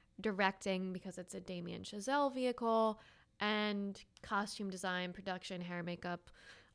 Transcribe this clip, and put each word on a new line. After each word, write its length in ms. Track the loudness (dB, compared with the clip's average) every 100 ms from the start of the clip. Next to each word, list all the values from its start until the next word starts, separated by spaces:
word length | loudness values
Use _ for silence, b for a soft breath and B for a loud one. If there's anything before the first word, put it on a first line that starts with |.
| b -4
directing 720 | -2 4 4 4 0 0 0
because 260 | -4 -6 -10
it's 160 | -8
a 60 | -8
Damien 420 | -8 -6 -6 -8
Chazelle 500 | -8 -6 0 2 2
vehicle, 680 | 2 0 2 4 6 6 2 B B B -4
and 640 | 0 2 2 0 -2 -6 -12 -14
costume 480 | -2 0 0 -2 -6
design, 420 | -2 -2 0 -2
production, 480 | -4 -4 -4 -4 -6
hair, 220 | -4 -4
makeup, 480 | -4 -4 -4 -4 -8 B B B B